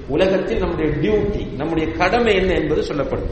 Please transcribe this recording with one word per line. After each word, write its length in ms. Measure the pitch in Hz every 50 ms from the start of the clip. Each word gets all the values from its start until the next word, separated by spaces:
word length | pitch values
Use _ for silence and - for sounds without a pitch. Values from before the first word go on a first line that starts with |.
| - -
உலகத்தில் 500 | 135 165 190 190 196 - - - 226 196
நம்முடைய 320 | 180 175 165 156 156 147
டியூட்டி, 640 | 143 - 160 214 214 180 - 202 202 - - - -
நம்முடைய 360 | 127 151 165 165 160 156 160
கடமை 420 | - - 175 185 208 240 233 220 196
என்ன 180 | 185 190 185
என்பது 300 | 170 156 160 147 156 202
சொல்லப்படும். 480 | - - 175 143 131 - 123 107 98 -